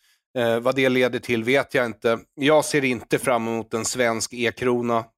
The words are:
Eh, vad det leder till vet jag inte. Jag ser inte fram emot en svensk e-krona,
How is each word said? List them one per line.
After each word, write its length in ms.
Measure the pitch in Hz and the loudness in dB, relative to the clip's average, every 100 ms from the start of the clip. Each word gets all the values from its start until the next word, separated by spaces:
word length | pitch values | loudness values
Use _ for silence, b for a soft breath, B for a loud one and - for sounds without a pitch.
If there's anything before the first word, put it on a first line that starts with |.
| _ _ _ 127 | _ _ _ -2
Eh, 220 | 117 117 | 0 2
vad 160 | 123 135 | 0 2
det 140 | 131 | 2
leder 300 | 127 123 120 | 2 0 -2
till 240 | - 117 | -2 -2
vet 300 | 110 135 123 | 0 0 0
jag 120 | 139 120 | -2 -2
inte. 340 | - 117 113 - - | -2 -2 -2 -4 -2
Jag 300 | 139 151 - | 2 4 2
ser 180 | 151 | 0
inte 360 | 135 117 - 147 | 0 -2 -2 -2
fram 280 | - 120 113 | 0 0 0
emot 260 | 113 104 | -4 -4
en 120 | 113 110 | -4 -4
svensk 480 | 127 120 113 - | 0 0 0 -4
e-krona, 720 | 120 117 110 123 123 120 117 110 | -2 -4 0 0 0 0 -2 -4